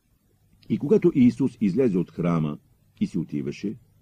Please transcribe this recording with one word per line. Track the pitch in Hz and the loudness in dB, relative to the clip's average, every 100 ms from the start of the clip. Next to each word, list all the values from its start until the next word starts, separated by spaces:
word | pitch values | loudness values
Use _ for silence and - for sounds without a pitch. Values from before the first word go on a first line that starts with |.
| _ _ _ _ _ _ - | _ _ _ _ _ _ -8
И | 113 | -4
когато | 143 208 175 147 | 0 2 2 4
Иисус | 123 117 131 - | 4 4 -4 0
излезе | 101 101 127 90 | -2 2 2 0
от | 82 | -2
храма | - 85 85 76 73 _ _ _ - | -4 -2 0 -2 -6 _ _ _ -6
и | 101 | -6
си | 87 | -4
отиваше, | 78 73 67 71 - - _ _ | -6 -6 -8 -8 -10 -10 _ _